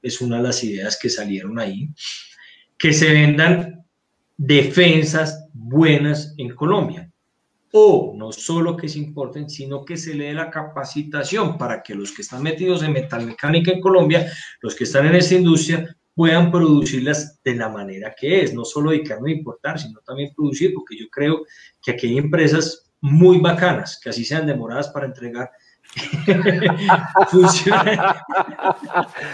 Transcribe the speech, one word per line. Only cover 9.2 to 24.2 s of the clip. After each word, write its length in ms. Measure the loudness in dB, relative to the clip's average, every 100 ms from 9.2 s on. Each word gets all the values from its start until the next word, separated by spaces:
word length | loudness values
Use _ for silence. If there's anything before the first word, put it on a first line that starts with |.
| -10 -10 -14
sino 360 | -14 -12 -12 -12
que 100 | -12
se 180 | -10
le 120 | -10 -8
dé 80 |
la 160 | -8 -8
capacitación 1080 | -10 -12 -10 -10 -8 -8 -6 -4 -2 -2 -4
para 240 | -6 -8
que 140 | -10 -12
los 160 | -12
que 100 | -14
están 200 | -14 -8
metidos 400 | -6 -2 -2 0
en 80 | 0
metalmecánica 800 | -2 -2 -6 -8 -6 0 2 2
en 80 | 0
Colombia, 500 | 4 4 6 2 0 -8 -18 -14
los 160 | -10 -6
que 80 |
están 220 | -2 2 4
en 100 | 4
esta 200 | 4 4
industria, 600 | 6 4 2 -2 -6 -14 _
puedan 380 | 2 4 6 4
producirlas 880 | 4 4 4 2 -2 -2 -4 -6 _
de 140 | -6 -4
la 140 | -4
manera 440 | -8 -12 -12 -14 -8
que 220 | 0 0
es, 100 | 0
no 120 | -2 -8
solo 260 | -4 0
dedicarnos 360 | 0 -2 -6 -6
a 20 |
importar, 480 | -6 -8 -10 -8 -8
sino 220 | -10 -16
también 320 | -14 -10 -10 -4
producir, 380 | -4 0 -2 -2
porque 220 | -10 -16
yo 80 | -12
creo 340 | -4 -2 -2 -6 -20 -20 _
que 100 | -8
aquí 160 | -4 -2
hay 100 | -2
empresas 760 | 0 2 4 2 0 -6 _ _
muy 380 | 2 6 8 6
bacanas, 580 | 4 2 0 -2 -6 -14
que 60 | -12
así 160 | -8